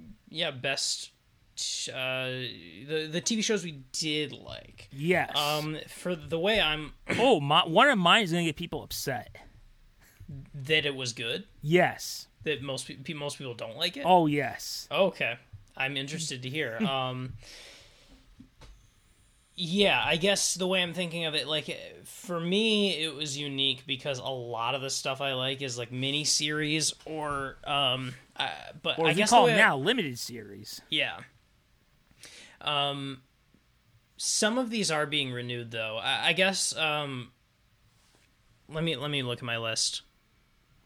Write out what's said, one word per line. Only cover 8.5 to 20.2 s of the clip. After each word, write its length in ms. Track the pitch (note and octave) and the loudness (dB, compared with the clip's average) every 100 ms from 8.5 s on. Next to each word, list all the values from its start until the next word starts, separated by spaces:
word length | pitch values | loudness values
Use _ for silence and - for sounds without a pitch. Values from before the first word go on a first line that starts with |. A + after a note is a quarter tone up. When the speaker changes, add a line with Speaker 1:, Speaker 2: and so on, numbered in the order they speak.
| D3 | -2
Speaker 2:
people 260 | E3+ D3 | -6 -8
upset. 540 | G2+ - - A#2+ - - - - - - - _ - - - C#3 - | -8 -6 -4 -4 -8 -18 -20 -20 -20 -20 -20 _ -20 -20 -14 -14 -12
Speaker 1:
That 320 | D3 C3+ D#3 C#3+ | -10 2 2 2
it 80 | |
was 180 | C3+ B2+ | -2 -4
good? 320 | A2+ A#2 D#3 G3 - | -4 -6 -6 -8 -8
Speaker 2:
Yes. 680 | D3 F3 D3+ G#2+ - - - _ | 4 6 6 2 -8 -10 -14 _
Speaker 1:
That 180 | D#3 C#3+ | -4 -4
most 240 | C#3 C3 - | -4 -8 -8
pe-, 80 | |
pe-, 180 | C#3 D#3 | -10 -10
most 240 | D3+ C#3+ - | -6 -8 -8
people 160 | C3+ | -10
don't 220 | A2+ A2+ A2+ | -8 -10 -4
like 200 | F3 - | -4 0
it? 60 | D#3+ | 6
Speaker 2:
Oh, 200 | F3+ D#3 | 8 8
yes. 640 | D3 B2+ G2+ - - - | 4 0 -6 -10 -10 -2
Speaker 1:
Okay. 440 | C#3+ F#3+ - B2+ A#2+ - - - - | 2 2 2 -4 -4 -10 -20 -14 -6
I'm 200 | C3+ C#3 | -4 -4
interested 440 | C#3 D#3+ D#3+ C3 | -6 -6 -6 -6
to 40 | B2+ | -6
hear. 300 | D3+ C3+ A2+ | -4 -4 -2
Speaker 2:
<laughs> 80 | G#3 | -2
Speaker 1:
Um, 460 | C3+ B2+ B2+ B2+ - - - - - - - - - - - - _ - - - _ _ _ _ _ _ - | 0 -2 -4 -8 -10 -16 -20 -20 -20 -20 -20 -20 -20 -20 -20 -20 _ -20 -20 -20 _ _ _ _ _ _ -8
yeah, 380 | F3 F#3+ G3 B2+ | -2 4 6 6
I 140 | A#2 | 2
guess 380 | D#3+ | 2